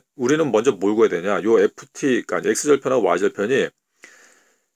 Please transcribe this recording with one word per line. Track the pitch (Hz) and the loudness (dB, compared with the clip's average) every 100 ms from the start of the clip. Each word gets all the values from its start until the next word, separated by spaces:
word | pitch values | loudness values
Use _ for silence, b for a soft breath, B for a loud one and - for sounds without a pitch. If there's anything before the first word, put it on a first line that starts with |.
| - - | -6 -6
우리는 | 123 156 156 | -2 0 2
먼저 | 107 139 | 2 0
뭘 | 101 98 107 | 0 0 2
구해야 | 110 | 2
되냐? | 87 92 98 | 0 -4 -2
요 | 92 113 | 2 2
에프티, | 104 - - - 147 120 - | 2 -2 -16 -6 -2 -2 -2
그러니까 | 87 92 | -4 -2
X절편하고 | 107 123 139 139 127 | -2 0 0 0 0
Y절편이 | 98 87 98 - 104 127 80 - _ _ b b b b b b b | 0 0 -2 -4 -2 -2 -2 -8 _ _ b b b b b b b